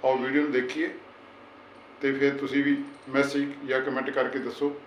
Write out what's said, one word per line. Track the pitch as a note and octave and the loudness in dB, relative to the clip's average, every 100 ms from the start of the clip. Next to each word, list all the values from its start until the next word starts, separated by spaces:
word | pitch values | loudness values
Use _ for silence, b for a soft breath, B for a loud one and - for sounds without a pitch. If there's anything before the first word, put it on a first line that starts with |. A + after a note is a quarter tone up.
ਆਓ | C3 C3 | 2 2
ਵੀਡੀਓ | B2+ C#3+ | 2 2
ਨੂੰ | D3 | 4
ਦੇਖੀਏ | B2+ B2+ D3+ E3 - - - - - - - - - - - | 2 0 -4 -4 -6 -16 -20 -20 -20 -20 -20 -20 -20 -20 -4
ਤੇ | C#3 | -2
ਫਿਰ | C3+ C#3 C#3 | 2 2 2
ਤੁਸੀਂ | C3+ C#3 | 0 2
ਵੀ | C#3+ C#3+ - - - | 2 0 -2 -12 -2
ਮੈਸੇਜ | C3+ C#3 C#3+ C#3+ - B2 | 2 2 0 -2 -6 -2
ਜਾਂ | C3 | -2
ਕੁਮੈਂਟ | C3+ C3 B2+ | 0 -2 -2
ਕਰਕੇ | C3+ B2+ C3+ | 0 0 -2
ਦੱਸੋ | A#2 - C#3+ C#3+ | -6 -2 -4 -4